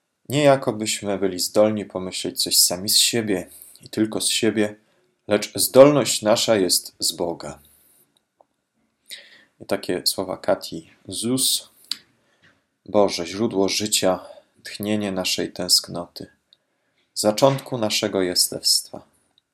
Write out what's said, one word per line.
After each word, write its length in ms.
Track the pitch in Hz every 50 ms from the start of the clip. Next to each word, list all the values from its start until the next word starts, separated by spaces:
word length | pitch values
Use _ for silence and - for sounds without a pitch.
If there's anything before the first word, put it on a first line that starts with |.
| _ _ _ _ _ -
"Nie 140 | 127 147 147
jakobyśmy 760 | 139 135 135 - 131 110 107 110 107 - - 104 101 98
byli 220 | 90 98 95 90 90
zdolni 460 | - - - 107 107 107 110 104 95
pomyśleć 580 | - - 95 92 92 - - - 92 87 - -
coś 160 | 87 - -
sami 300 | - - 90 90 95 104
z 80 | -
siebie 520 | - - - - 120 107 107 98 87 85 - - - - - - -
i 80 | - -
tylko 320 | - 110 110 110 - -
z 60 | -
siebie, 480 | - - - - 107 104 110 104 104 - - _ _ _ _ _ _ _ _ _
lecz 240 | - 104 107 - - -
zdolność 680 | 120 - - - 131 139 147 147 139 110 - - -
nasza 340 | 107 107 113 117 - - 113
jest 400 | 101 92 87 - - - - - -
z 120 | - -
Boga". 480 | 85 80 90 85 82 - 76 73 71 - _ _ _ _ _ _ _ _ _ _ _ _ _ _ _ _ _ _ _ _ _ _ _ _ _ _ _ _ _ - - - - - - - _ _ _ -
I 60 | -
takie 420 | - 101 98 - - 90 85 -
słowa 300 | - - - 95 90 92
Kati 540 | - - - 98 - - - 82 82 82 - _ _ _
Zus. 600 | 101 95 87 107 117 127 127 - - - - - - _ _ _ _ - - - _ _ _ _ _ _ _ _ _ _ _ _ _ _ _ _
"Boże, 400 | - 95 104 101 92 - 92 85
źródło 420 | 85 92 101 117 110 101 95 98 92
życia, 560 | - - 107 107 - - 104 92 92 92 - - - - - _ _ _ -
tchnienie 480 | - - - 101 104 107 104 104 98
naszej 420 | 95 92 92 - - - 87 82 -
tęsknoty, 760 | - 90 90 - - - - 92 85 87 - _ - - - _ _ _ _ _ _ _ _ _ _ _ _ _ _ _ _ _
zaczątku 640 | - - 107 107 - 139 139 139 135 - - 131
naszego 440 | 120 107 104 - - 113 101 95 98
jestestwa. 840 | 92 90 87 - - - - 131 - - - - - - - - - _ _ _ _ _ _ _ _ _